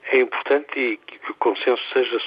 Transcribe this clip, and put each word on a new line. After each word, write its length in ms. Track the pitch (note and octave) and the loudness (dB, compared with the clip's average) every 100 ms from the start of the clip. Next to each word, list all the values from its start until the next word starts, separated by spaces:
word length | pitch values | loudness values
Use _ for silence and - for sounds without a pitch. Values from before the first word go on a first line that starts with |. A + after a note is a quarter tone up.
| - | 0
É 100 | C3 | 2
importante 580 | B2 - - C#3+ D3 C#3 | 2 -2 0 0 0 -4
e 180 | B2 G#2+ | -4 -4
que 340 | - - - | -10 -14 -12
o 40 | - | -2
consenso 460 | A#2+ G2 - A#2+ - | -2 0 0 0 0
seja 260 | C3 B2 A#2 | 0 0 -2